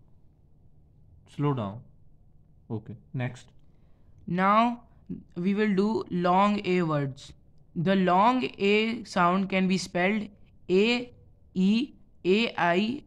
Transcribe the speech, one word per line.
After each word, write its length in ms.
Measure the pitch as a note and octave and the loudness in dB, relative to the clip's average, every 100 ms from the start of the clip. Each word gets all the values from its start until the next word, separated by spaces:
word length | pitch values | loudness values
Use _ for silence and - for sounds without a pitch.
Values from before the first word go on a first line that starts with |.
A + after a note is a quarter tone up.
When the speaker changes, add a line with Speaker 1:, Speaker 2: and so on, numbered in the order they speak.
| - - - _ _ - - - - - - - - | -20 -20 -20 _ _ -20 -20 -20 -20 -20 -20 -20 -16
Speaker 1:
Slow 200 | - C#3+ | -4 -2
down. 260 | C3 G2+ A2 - - - - - - - - - | -2 -4 -10 -18 -20 -20 -20 -20 -20 -20 -20 -12
Okay. 260 | A2+ - G#2 - | -12 -10 -18 -12
Next. 320 | C3 B2 - - - - _ - - - - - | -8 -8 -10 -18 -20 -20 _ -20 -20 -20 -18 -8
Speaker 2:
Now 560 | F3 F#3+ G#3+ A#3+ A#3+ - - - F3+ - | -2 2 2 2 -2 -12 -20 -16 -16 -14
we 200 | - F3+ | -6 -2
will 200 | G3+ G#3+ | 0 0
do 300 | F#3+ G#3 - - | 2 0 -2 -4
long 500 | F3 F3+ F#3 G3+ G3+ F3+ | -2 2 2 2 0 0
A 160 | F3+ | 0
words. 500 | E3 D3+ C#3 C3 - - - - - | 0 -2 -4 -6 -18 -20 -20 -20 -12
The 220 | - E3 G3 | -4 0 2
long 480 | F3+ F3+ A3 B3+ - - | 4 4 4 2 -2 -2
A 460 | G3 G#3 A3+ A#3 | 0 2 0 -4
sound 440 | G3+ - F3 F#3 F#3+ | -6 0 2 2 0
can 180 | F#3+ F#3 | 0 0
be 120 | F#3 | 0
spelled 500 | - F3 F#3 G#3+ G#3 - - - - | -2 -2 0 -2 -6 -14 -20 -16 0
A 420 | F#3 A3 A#3+ A#3+ - - - - | 2 2 0 -6 -16 -20 -20 -8
E 380 | F#3 F#3 A3+ C#4+ - - - | 0 2 2 -2 -8 -20 -6
A 300 | F3 G3+ A#3 - | 0 2 0 0
I 460 | E3+ F3 G#3+ C4 | 0 0 -2 -6